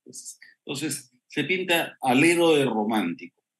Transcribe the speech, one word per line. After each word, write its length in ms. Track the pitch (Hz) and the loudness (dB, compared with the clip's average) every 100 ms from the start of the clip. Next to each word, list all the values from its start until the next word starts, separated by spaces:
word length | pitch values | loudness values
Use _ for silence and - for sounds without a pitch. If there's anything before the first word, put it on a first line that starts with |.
| - - - - - _ | -20 -20 -18 -20 -20 _
Entonces, 520 | - 139 151 135 - _ _ | -12 -8 -8 -8 -14 _ _
se 160 | 147 139 | -6 -4
pinta 520 | 185 185 170 139 - | -4 0 -2 -2 -6
al 220 | 135 123 | 0 4
héroe 400 | 165 170 170 147 127 | 4 4 4 4 2
romántico, 760 | 110 107 113 87 82 - _ _ | 0 -2 -2 -2 -6 -14 _ _